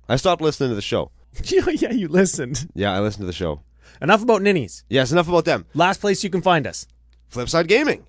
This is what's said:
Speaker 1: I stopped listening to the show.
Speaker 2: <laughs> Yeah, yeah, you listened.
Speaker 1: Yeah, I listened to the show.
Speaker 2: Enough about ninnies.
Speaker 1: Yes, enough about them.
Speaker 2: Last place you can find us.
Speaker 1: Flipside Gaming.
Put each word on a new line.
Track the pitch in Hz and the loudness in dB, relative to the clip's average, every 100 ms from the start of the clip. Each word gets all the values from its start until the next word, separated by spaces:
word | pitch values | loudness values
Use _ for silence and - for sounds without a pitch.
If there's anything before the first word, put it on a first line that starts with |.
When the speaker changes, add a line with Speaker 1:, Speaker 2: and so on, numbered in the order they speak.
| - | -4
Speaker 1:
I | 127 | 0
stopped | 185 170 | 2 0
listening | 156 - 135 | 0 0 -2
to | 104 | -2
the | |
show. | - 107 65 - | -2 -2 -4 -10
Speaker 2:
<laughs> | _ - | _ -10
Yeah, | - 381 359 | -2 0 0
yeah, | 311 330 | 0 -2
you | 233 165 | -2 0
listened. | 180 190 - 123 131 165 | 2 2 0 -6 -6 -8
Speaker 1:
Yeah, | - 101 | -2 -2
I | 95 | 0
listened | 107 101 | -2 -4
to | 92 | -8
the | |
show. | 85 85 73 - _ - - | -4 -4 -6 -10 _ -20 -4
Speaker 2:
Enough | 156 208 | 2 2
about | 247 214 | 4 2
ninnies. | 202 185 101 - - | 2 0 -4 -12 -2
Speaker 1:
Yes, | 127 127 | 0 2
enough | 170 165 | 2 2
about | 170 160 | 2 2
them. | 123 - 147 | 0 -2 0
Speaker 2:
Last | 180 143 | 0 2
place | 208 190 | -2 -2
you | 196 | -2
can | 180 | 0
find | 185 170 107 | 2 2 0
us. | - - _ _ _ _ | -8 -16 _ _ _ _
Speaker 1:
Flipside | 123 117 165 165 | -8 -2 -2 2
Gaming. | 220 294 - | 2 2 -2